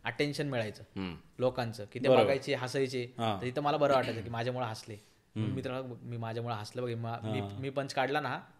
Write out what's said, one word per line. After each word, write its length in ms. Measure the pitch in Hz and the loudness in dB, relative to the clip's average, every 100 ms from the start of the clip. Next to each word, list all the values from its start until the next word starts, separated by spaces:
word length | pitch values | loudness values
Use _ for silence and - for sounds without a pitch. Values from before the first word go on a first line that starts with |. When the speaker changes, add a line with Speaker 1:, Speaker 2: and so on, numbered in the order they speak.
Speaker 1:
अटेन्शन 440 | 117 117 147 143 147 | -6 0 -2 0 -2
मिळायचं 360 | 123 220 - | 0 -2 -6
Speaker 2:
हम्म. 320 | - 98 92 80 - - | -12 -6 -6 -6 -14 0
Speaker 1:
लोकांचं, 460 | 127 127 117 107 104 | 0 0 -6 -6 -10
की 80 | - | 0
ते 100 | 139 | 8
Speaker 2:
बरोबर. 140 | 131 | 8
Speaker 1:
बघायचे, 320 | 107 135 131 | 8 2 0
हसायचे. 520 | 127 127 139 131 127 120 - | -2 0 0 0 -2 -6 -2
Speaker 2:
हां. 240 | 113 98 | 0 0
Speaker 1:
तर 40 | |
इथं 160 | 127 127 | -2 0
मला 160 | 147 139 | 0 4
बरं 160 | 143 | 6
वाटायचं 280 | 135 123 113 | 6 4 -4
की 80 | 110 | -4
माझ्यामुळे 360 | 117 120 127 | -2 -2 -2
हसले. 280 | 117 110 - | -4 -6 -10
Speaker 2:
हम्म. 540 | 104 - _ _ 110 120 | -14 -16 _ _ -2 -2
Speaker 1:
मी 60 | |
मित्राला, 400 | 131 127 127 131 117 | -2 -4 -6 -6 -10
"मी 160 | 120 120 | -8 -6
माझ्यामुळे 380 | 113 117 117 | -4 -4 -4
हसलं 260 | 110 107 127 | -4 -6 -4
बघ, 80 | 123 | -4
मा-, 420 | 117 117 117 110 | -2 -4 -4 -2
मी, 80 | 104 | -2
Speaker 2:
हां. 220 | 101 101 | -2 -4
Speaker 1:
मी 80 | 135 | -4
पंच 240 | 139 139 | -2 -2
काढला 260 | - 131 147 | 0 2 2
ना 100 | 139 | 0
हा, 100 | 151 - | -4 -8